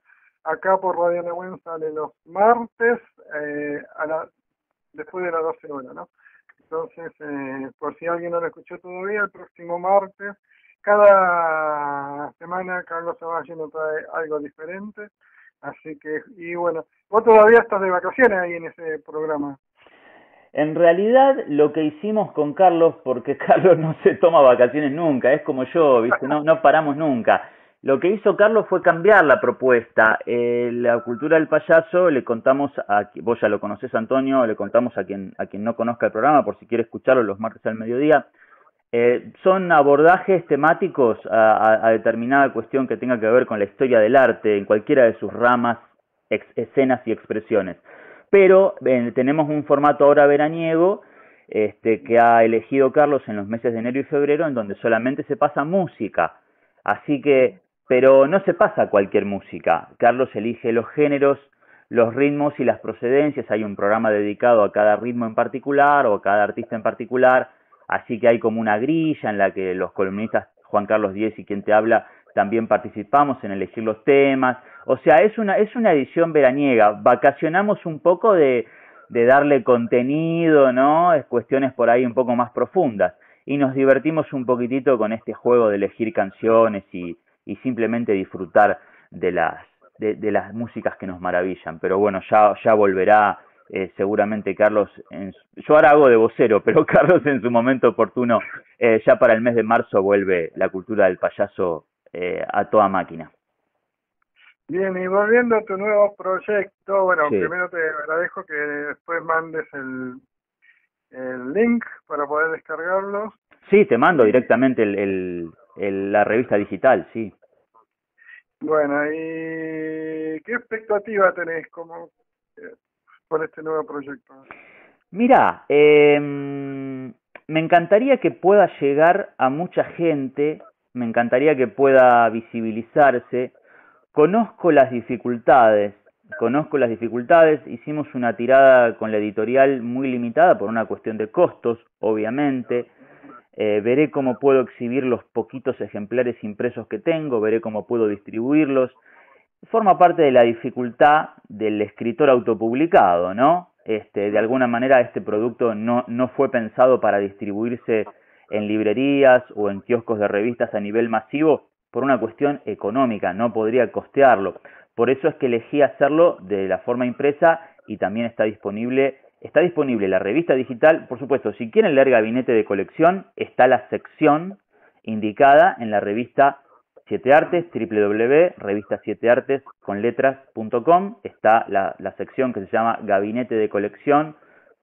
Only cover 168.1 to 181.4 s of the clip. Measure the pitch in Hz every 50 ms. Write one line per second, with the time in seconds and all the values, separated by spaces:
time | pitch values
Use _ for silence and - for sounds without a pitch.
168.1 | 101 117 117 110 - - 110 110 107 - - 104 101 107 117 123 131 135 135 135
169.1 | 131 _ _ _ _ _ - - - 147 175 180 175 151 143 135 120 107 98 95
170.1 | 95 92 92 95 113 160 170 - 147 131 123 - 127 110 147 156 165 135 123 -
171.1 | 123 113 139 117 139 123 - 110 101 - 123 113 - 214 220 185 143 123 131 135
172.1 | 123 113 110 113 117 131 123 135 120 110 104 - 101 98 95 - - - - 175
173.1 | 190 190 - _ _ - 107 - _ - 123 131 127 120 - - 110 101 - -
174.1 | _ - 156 147 143 156 175 190 196 - _ _ _ _ _ _ _ _ _ 110
175.1 | 110 107 107 107 101 - 143 135 143 151 170 190 - - 117 107 104 101 101 101
176.1 | 104 117 123 - _ - 135 143 139 - _ _ _ _ _ _ _ _ _ -
177.1 | 107 95 - 123 143 160 165 - 175 170 165 - - 120 113 113 110 107 104 101
178.1 | 107 110 117 123 139 156 175 180 - - - 101 101 107 101 - 107 98 - 110
179.1 | 104 - 110 117 120 127 120 - 135 131 - - - _ _ - 101 101 107 120
180.1 | 117 135 135 135 131 - _ _ _ 110 110 107 - 120 113 160 170 180 196 202
181.1 | 233 - - - - _